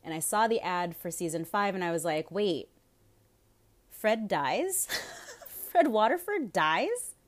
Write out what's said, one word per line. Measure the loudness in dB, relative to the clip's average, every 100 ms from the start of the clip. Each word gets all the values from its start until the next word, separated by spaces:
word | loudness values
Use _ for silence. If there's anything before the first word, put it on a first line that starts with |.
| -8
And |
I | -6
saw | -2 2 2
the | 2
ad | 0 -2 -4 -6
for | -10
season | -4 -4 -4
five, | -2 0 0
and | 0
I | -2
was | 0 0
like, | -2 -2
"Wait, | -2 0 0 -6 _ _ _ _ _ _ _ _ _ _ _ _
Fred | -2 0 0 0
dies?" | 0 2 2 0 -2 -2 -4 -8 -14 -16
<laughs> | -18 -16 -14 0
Fred | 4 6
Waterford | 6 4 4 0 -2 -2
dies? | 2 4 4 0 -2 -6 -14